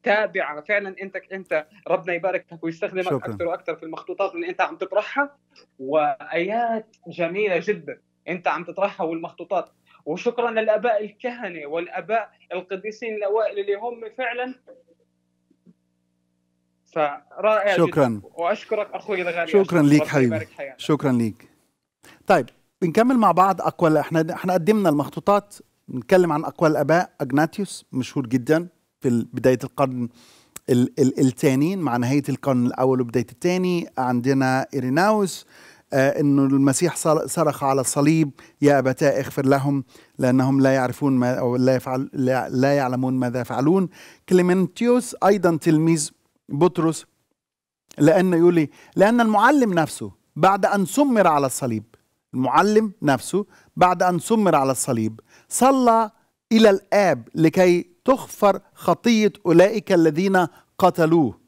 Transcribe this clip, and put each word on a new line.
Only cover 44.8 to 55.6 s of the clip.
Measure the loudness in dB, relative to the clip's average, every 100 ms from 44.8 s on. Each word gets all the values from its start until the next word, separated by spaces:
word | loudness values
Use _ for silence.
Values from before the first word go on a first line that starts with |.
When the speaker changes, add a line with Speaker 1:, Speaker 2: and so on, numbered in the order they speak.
| 0 0 -2 0 2
Speaker 2:
أيضًا | 2 2 2
تلميذ | 2 2 2 0 -2 _ _ _ -10
بطرس، | 0 2 2 -2 -4 -14 _ _ _ _ _ _ _ _ 0
لأنه | 4 4 2 4
يقول | 4 4
إيه؟ | -2 -6 -10 2
لأن | 2 4
المعلم | 2 4 4 4 2
نفسه | 0 -2 -6 -14 -16 _ 0
بعد | 2 2 0
أن | 0 -2
سمر | 0 2 4 4
على | 4 0
الصليب، | -2 -4 -6 -8 _ _ _ _
المعلم | -4 0 2 4 2 0 -2
نفسه | 0 0 0 -6 -6 _ _ 2
بعد | 2 4
أن | 0 0
سمر | 0 2 4 2
على | 2
الصليب | -2 -2 -2 -4 -6 _ _ _
صلى | 2